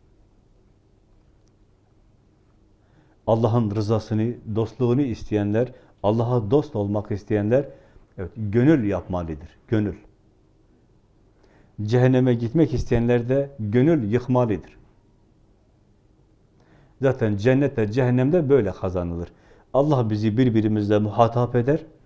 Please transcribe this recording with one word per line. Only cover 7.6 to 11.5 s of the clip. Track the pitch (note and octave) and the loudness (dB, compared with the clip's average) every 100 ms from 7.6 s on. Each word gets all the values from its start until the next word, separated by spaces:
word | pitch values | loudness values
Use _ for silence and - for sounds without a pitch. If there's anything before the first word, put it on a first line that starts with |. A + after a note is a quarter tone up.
| - - - - _ - | -2 -10 -20 -20 _ -14
evet, | F2+ - | -14 -10
gönül | G#2 A2+ C3 D#3 | -2 2 4 4
yapmalıdır, | G#2 F2+ - F2+ E2 D2+ D2+ - - | 2 -4 -4 -6 -6 -10 -14 -20 -4
gönül. | G#2+ G#2 D#2+ - _ _ _ _ _ _ _ _ _ _ _ _ _ _ | -2 -2 -6 -16 _ _ _ _ _ _ _ _ _ _ _ _ _ _